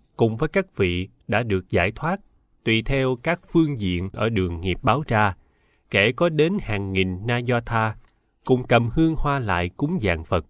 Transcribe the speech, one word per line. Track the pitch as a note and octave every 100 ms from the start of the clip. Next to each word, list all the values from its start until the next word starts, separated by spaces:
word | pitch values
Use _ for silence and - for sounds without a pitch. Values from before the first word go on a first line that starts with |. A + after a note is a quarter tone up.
| _ -
cùng | A#2 A2
với | D#3
các | G3 F#3 -
vị | F#2+ F2 F#2 _ -
đã | G#2+
được | A#2+ F#2+ -
giải | G2 F2 -
thoát, | D#3 G3 - _ _ _
tùy | B2 A2+ A2+
theo | C3+ C3 B2+
các | D#3+ F3 -
phương | E3+ D#3+ C3+
diện | G2 F2 F#2
ở | - A2
đường | A2 F#2 E2+
nghiệp | F#2 E2+
báo | A2+ A2 -
ra, | A2 G#2 F2+ _ _ _ _ _
kẻ | G#2 G#2 C3
có | E3+
đến | D3+ D#3+ G#3
hàng | - G#2 G2
nghìn | F#2+ F#2+ F2+ A2+
na | B2
do | A#2+ A#2+
tha, | A2+ A2+ A2 G#2 _ _ _ _ -
cùng | B2+
cầm | B2 A#2 A#2
hương | D3+ D#3+ D#3
hoa | D3 C#3
lại | A2+ F2 F2
cúng | - D3 F3+
dường | G2+ E2
Phật. | D#2+ F2 -